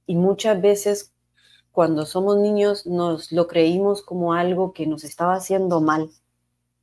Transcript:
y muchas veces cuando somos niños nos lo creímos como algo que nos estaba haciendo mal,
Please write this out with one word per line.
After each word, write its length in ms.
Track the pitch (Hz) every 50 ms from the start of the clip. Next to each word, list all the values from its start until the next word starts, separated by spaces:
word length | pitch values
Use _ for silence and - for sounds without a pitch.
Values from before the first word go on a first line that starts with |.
| _
y 100 | - 185
muchas 460 | 170 180 190 196 202 - 220 214 185
veces 520 | 180 202 202 202 - 208 208 202 - - _ _ _ _ _ _ _ _ _ _ _ _
cuando 340 | _ 180 170 165 160 151 151
somos 320 | 151 - 180 190 202 202 202
niños 480 | 202 208 208 208 202 208 202 202 -
nos 460 | 175 175 175 175 170 165 165 - -
lo 160 | 160 170 170 170
creímos 540 | - 170 165 165 175 185 196 202 202 196 -
como 300 | - 185 180 170 170 170
algo 400 | 175 175 180 180 175 190 185 -
que 120 | - 156
nos 180 | 156 156 151 156
estaba 300 | 147 - - 170 180 185
haciendo 460 | 190 180 - 190 190 190 180 175 165
mal, 300 | 156 156 151 156 160 160 - _ _ _ _ _ _ _ _ _ _ _ _ _